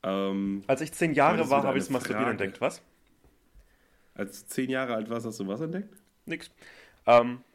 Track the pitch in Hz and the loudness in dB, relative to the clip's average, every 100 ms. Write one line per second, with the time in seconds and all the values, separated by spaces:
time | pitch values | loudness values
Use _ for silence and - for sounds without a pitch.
0 | - 98 98 98 98 98 98 135 156 - | -2 -2 -2 -2 -2 -4 0 -2 -2 -2
1 | 170 147 143 - 147 139 139 135 - 127 | 0 6 6 4 4 2 4 0 0 -4
2 | - 107 117 104 98 - 131 - - _ | -2 -2 -2 -2 -4 -2 -4 -4 -20 _
3 | _ _ _ _ _ - - _ _ _ | _ _ _ _ _ -20 -20 _ _ _
4 | _ - 101 - - - 131 131 131 113 | _ -10 -8 -8 -8 -4 -2 -2 -2 -2
5 | 110 117 117 107 98 107 160 180 202 - | -2 -4 -6 -6 -6 -4 -4 -6 -8 -16
6 | _ _ - 165 - _ - - - _ | _ _ -10 -10 -10 _ -20 -20 -20 _
7 | - 120 120 123 - | 6 6 6 -4 -14